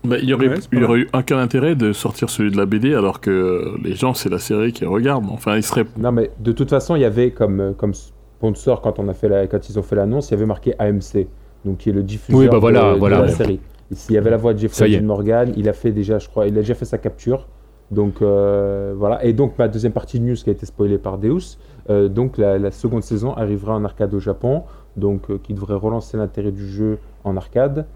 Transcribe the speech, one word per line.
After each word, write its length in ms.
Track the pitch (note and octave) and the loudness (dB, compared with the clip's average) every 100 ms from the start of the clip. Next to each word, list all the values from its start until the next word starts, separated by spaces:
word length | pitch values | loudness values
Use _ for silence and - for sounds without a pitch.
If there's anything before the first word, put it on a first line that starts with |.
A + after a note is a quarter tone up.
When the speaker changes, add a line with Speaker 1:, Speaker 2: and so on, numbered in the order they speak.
Speaker 1:
Bah, 100 | B2 A#2+ | 0 0
il 60 | C3 | 2
y 40 | |
aurait, 120 | C3 C3+ | 2 2
Speaker 2:
Ouais, 40 | D#3+ | 0
c'est 80 | - | -2
pas 60 | B2 | 2
Speaker 1:
il 20 | |
y 20 | |
Speaker 2:
mal. 80 | A#2 | 4
Speaker 1:
aurait 100 | A#2 | 4
eu 80 | - | 2
aucun 260 | B2+ B2+ C3+ | -2 0 0
intérêt 360 | B2 C3 D3 | 2 2 2
de 180 | D3+ G#2+ | 2 2
sortir 380 | G2+ G#2+ - A#2 | 0 -4 -4 -4
celui 220 | - G#2 | 0 0
de 40 | G2+ | 2
la 100 | G2 | 2
B 100 | G#2 | 2
D 180 | C3 | 2
alors 260 | C#3 G2 - | 2 0 0
que 540 | G2+ F#2+ F#2 F2+ - - | 0 2 2 0 -4 -6
les 140 | E2+ F#2 | -6 -2
gens, 180 | B2+ | -2
c'est 140 | A#2+ G2 | 0 -2
la 100 | F2+ | -4
série 340 | - G#2+ A#2 | -2 0 0
qu'ils 140 | A#2 E2+ | -2 -2
regardent. 400 | G2 B2+ C3+ G2+ | 0 2 0 -2
Enfin, 240 | G#2 - G#2+ | -4 0 0
ils 80 | |
seraient 220 | G#2 B2 A2+ A2+ | 0 -2 -2 -2
Speaker 3:
Non, 140 | A#2+ | 0
mais 180 | A#2 A2 - | 2 0 -2
de 140 | A2 | -4
toute 180 | A2+ C3+ | 0 0
façon, 240 | C3+ - | 0 2
il 80 | E3 | 2
y 40 | A#2+ | 2
avait 260 | G#2+ B2 | 2 0
comme, 420 | - G#2+ G2 G2 G2 | 2 0 0 -2 -2
comme 160 | G#2 | -4
sponsor 880 | F#2 - - - _ A2 G2+ - A#2 | -4 -12 -20 -20 _ -2 0 0 0
quand 180 | A2+ G#2 | -2 -2
on 80 | G2+ | -6
a 60 | |
fait 140 | F#2 G#2+ | -2 0
la, 200 | G2 G2 | 2 0
quand 200 | G2+ - | -2 -4
ils 120 | G#2 | -6
ont 20 | |
fait 140 | F#2 G#2 | -2 0
l'annonce, 320 | G2+ C3 C#3 | 0 -2 -2
il 60 | |
y 20 | G#2+ | -2
avait 100 | G#2+ | 0
marqué 280 | G2+ - - | -2 -4 0
A 80 | G#2 | 0
M 140 | G#2 | 0
C, 260 | - G2+ F#2 - - - | -2 -4 -4 -8 -20 -10
donc 140 | G2+ F#2 | -8 -4
qui 100 | A2 | -2
est 60 | |
le 80 | G2+ | -2
diffuseur 360 | G2 G#2+ - B2+ | -2 -8 2 6
Speaker 4:
Oui, 80 | C3+ | 6
bah 100 | A2 | 6
voilà, 320 | G#2+ A2+ G#2+ | 6 6 6
Speaker 3:
de, 40 | |
de 40 | G2 | 4
Speaker 4:
voilà. 220 | G2 G2+ | 4 4
Speaker 3:
la 60 | - | 4
série. 300 | E2+ G#2 F#2+ - - - | 2 0 -2 -8 -20 -14
Ici, 180 | - - | -14 0
il 40 | G#2+ | 2
y 20 | |
avait 100 | G#2+ | 4
la 80 | A2+ | 2
voix 160 | A#2 | 2
de 60 | G#2+ | 0
Speaker 4:
Ça 40 | |
Speaker 3:
Jeffrey 280 | G#2+ - G#2+ | -2 2 4
Speaker 4:
y 40 | G#2 | 4
est. 40 | |
Speaker 3:
Dean 60 | G#2+ | 2
Morgan. 440 | G2+ G#2 A#2 B2 A2 | 0 2 2 2 0
Il 100 | G#2 | -2
a 20 | |
fait 200 | G#2 A#2 | 0 -2
déjà, 260 | G#2 G2+ G#2+ | -2 0 -2
je 100 | - | -2
crois, 180 | - G#2 | -2 0
il 60 | G#2+ | 0
a 20 | |
déjà 140 | G#2+ | 0
fait 100 | A#2 | -4
sa 140 | A#2 A2 | -4 -4
capture. 480 | G#2+ - A#2 C3 - - - _ _ | -6 -6 -4 -4 -4 -20 -20 _ _
Donc, 300 | G#2 G#2 - | -2 0 0
euh, 720 | G#2 G2+ G2+ G2+ G2+ G2 G2+ G2 | 2 2 2 0 -2 -4 -6 -2
voilà. 280 | G#2 A#2+ | -2 0
Et 80 | B2 | 0
donc, 260 | A2+ C#3 - | 2 0 0
ma 100 | A2+ | -2
deuxième 240 | G#2+ A#2 | 0 -2
partie 280 | A2+ - A#2+ | -2 -6 -4
de 40 | A#2+ | -2
news 80 | |
qui 160 | A#2 - | -2 -2
a 20 | |
été 140 | G2+ G2+ | -4 -6
spoilée 320 | - G2+ G2 | -2 0 0
par 180 | G2+ G2 | -4 -4
Deus. 400 | G#2+ F3 F3 - - - - | -2 -2 -4 -20 -20 -18 -2
Euh, 200 | G#2 G2+ | 2 2
donc, 280 | G2+ C3 B2+ | 0 -2 0
la, 220 | G2+ G2 | 0 2
la 120 | G2+ | -2
seconde 320 | - A#2 A2+ | -4 -2 -2
saison 300 | - G#2+ B2 | -2 -4 -4
arrivera 420 | A#2 G#2+ G2+ G2+ | -4 -4 -2 -2
en 100 | A2 G#2 | -4 -4
arcade 260 | - G2+ | -4 -2
au 80 | G2+ | -2
Japon, 440 | F#2+ F#2+ A#2+ D3 - - - - | -4 -2 -2 -2 -4 -20 -16 -4
donc, 320 | G2 G2 - | -2 -2 -4
euh, 80 | G2+ | -8
qui 120 | - | -6
devrait 200 | G2+ G2 | -10 -4
relancer 440 | G2+ G#2+ A2+ - A2 | -4 -2 -4 -6 -6
l'intérêt 340 | G#2 - G2+ | -6 -4 -6
du 160 | G2 G2 | -6 -10
jeu 300 | G2 G#2+ G#2+ - - | -4 -4 -4 -10 -12
en 120 | G2+ F#2+ | -6 -6
arcade 480 | - A#2 C#3 C#3+ D3+ | -4 -2 0 -2 -8